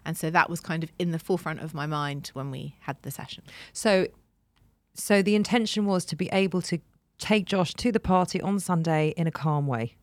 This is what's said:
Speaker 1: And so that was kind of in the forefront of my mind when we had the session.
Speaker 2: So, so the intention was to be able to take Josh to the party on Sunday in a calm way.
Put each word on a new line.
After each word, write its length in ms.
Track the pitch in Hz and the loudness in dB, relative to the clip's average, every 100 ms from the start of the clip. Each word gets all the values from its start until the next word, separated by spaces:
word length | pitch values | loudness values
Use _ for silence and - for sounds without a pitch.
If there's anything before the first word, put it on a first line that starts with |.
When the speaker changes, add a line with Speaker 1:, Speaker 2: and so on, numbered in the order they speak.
Speaker 1:
And 120 | - 160 | -8 -4
so 140 | 160 | 2
that 180 | 170 - | 4 2
was 120 | 165 | -2
kind 240 | - 165 | -4 -4
of 80 | 160 - | -4 -4
in 100 | 175 | -2
the 80 | 160 | -2
forefront 400 | - 180 160 160 | -2 -2 -2 -8
of 120 | 160 | -8
my 120 | 151 151 | -6 -4
mind 440 | 151 143 143 - | -2 -2 -6 -8
when 180 | 135 139 | -10 -8
we 240 | 135 147 - | -8 -10 -12
had 140 | - 135 | -10 -10
the 80 | - | -10
session. 320 | - - - - - - | -12 -12 -16 -18 -20 -16
Speaker 2:
So, 340 | - 226 190 - - _ _ _ _ _ _ _ | -2 2 4 2 -4 _ _ _ _ _ _ _
so 260 | - - 202 | -12 2 4
the 140 | 196 | 6
intention 500 | 214 202 240 220 214 202 | 2 4 2 2 0 0
was 180 | 185 - | 0 -2
to 100 | 151 | -6
be 120 | 190 | 0
able 300 | 190 190 180 | 2 2 0
to 160 | - 170 _ _ _ - | -2 -6 _ _ _ -12
take 280 | - 214 180 | 0 2 2
Josh 280 | 196 175 | 0 0
to 160 | - 240 | 0 0
the 80 | 220 | 0
party 420 | - 185 180 185 | 4 2 2 -2
on 200 | 190 202 | -2 -2
Sunday 540 | 180 170 165 156 156 165 | 0 0 2 2 2 0
in 100 | 165 | -2
a 60 | |
calm 340 | - 156 147 143 | 0 0 0 0
way. 300 | 117 117 _ | -2 -4 _